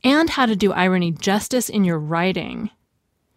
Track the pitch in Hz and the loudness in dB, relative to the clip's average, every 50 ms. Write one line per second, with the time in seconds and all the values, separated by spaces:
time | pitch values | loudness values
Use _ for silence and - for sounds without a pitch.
0 | - 254 285 302 339 320 - - 254 220 220 185 214 190 - - 180 185 185 180 | 0 2 4 4 2 2 0 0 2 2 2 2 2 0 2 2 2 2 2 2
1 | 175 170 160 - - 202 190 208 - - 262 247 220 - - 214 190 175 170 156 | 0 -2 -2 -2 -2 -2 -2 -2 -2 -2 -4 -4 -2 -2 0 0 0 0 0 -2
2 | 151 151 165 165 175 190 175 175 156 - - - 214 214 - _ _ _ _ _ | -2 -2 -2 0 0 0 -2 -4 -6 -8 -8 -8 -10 -10 -10 _ _ _ _ _
3 | _ _ _ _ _ _ _ | _ _ _ _ _ _ _